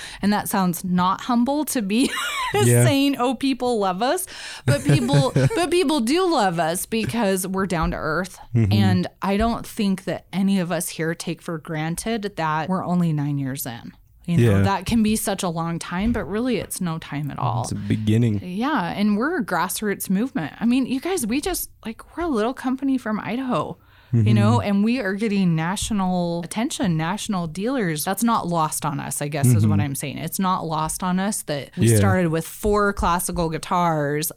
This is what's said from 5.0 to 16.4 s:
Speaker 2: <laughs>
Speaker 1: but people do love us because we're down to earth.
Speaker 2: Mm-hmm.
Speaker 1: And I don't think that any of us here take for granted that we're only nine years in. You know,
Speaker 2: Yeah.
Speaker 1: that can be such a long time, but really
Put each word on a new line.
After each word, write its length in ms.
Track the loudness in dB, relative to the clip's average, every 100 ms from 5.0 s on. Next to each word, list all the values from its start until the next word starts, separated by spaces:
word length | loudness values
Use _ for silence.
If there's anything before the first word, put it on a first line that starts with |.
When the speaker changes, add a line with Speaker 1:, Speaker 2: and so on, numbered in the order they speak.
| 4 4 4
Speaker 2:
<laughs> 220 | 2 2 2
Speaker 1:
but 140 | 2
people 300 | 2 2 2
do 300 | 2 2 2
love 280 | 2 2 2
us 260 | 0 -2
because 640 | -2 -2 -2 0 0 0 -2
we're 200 | -2 -2
down 240 | 0 0
to 40 | -2
earth. 420 | -2 -2 -4 -10 -2
Speaker 2:
Mm-hmm. 180 | 2 4
Speaker 1:
And 340 | 4 4 4 0 -4
I 160 | -2 2
don't 280 | 0 -2 -6
think 380 | -2 0 0
that 220 | -4 -8 -6
any 280 | 0 2 2
of 100 | 0
us 200 | -2 -4
here 240 | -4 -4
take 260 | -2 -6 -6
for 160 | -6 -8
granted 760 | -6 -4 -4 -4 -4 -4 -4 -4
that 320 | -2 -2 0
we're 160 | -2
only 280 | 0 0 0
nine 240 | 0 0 -2
years 260 | -4 -6
in. 280 | -8 -10 -14 -20 _ _ 0
You 120 | 4
know, 120 | 6 6
Speaker 2:
Yeah. 40 |
Speaker 1:
that 240 | 4 2 2
can 160 | 2
be 140 | 4 2
such 260 | 0 -2
a 60 | -2
long 280 | -2 -4 -4
time, 340 | -4 -2 0
but 120 | 0
really 320 | -2 -2